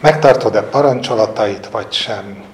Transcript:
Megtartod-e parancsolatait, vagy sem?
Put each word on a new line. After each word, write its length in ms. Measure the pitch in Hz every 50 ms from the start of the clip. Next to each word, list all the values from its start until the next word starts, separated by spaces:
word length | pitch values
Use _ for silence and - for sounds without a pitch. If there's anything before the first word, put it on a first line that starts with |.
Megtartod-e 600 | - 156 156 151 - 139 127 - - 113 107 110 101
parancsolatait, 1040 | - - 139 143 143 131 123 120 - 127 110 107 104 - - 110 101 101 98 - -
vagy 220 | - 113 - - -
sem? 520 | - - - 113 104 98 101 101 98 98 -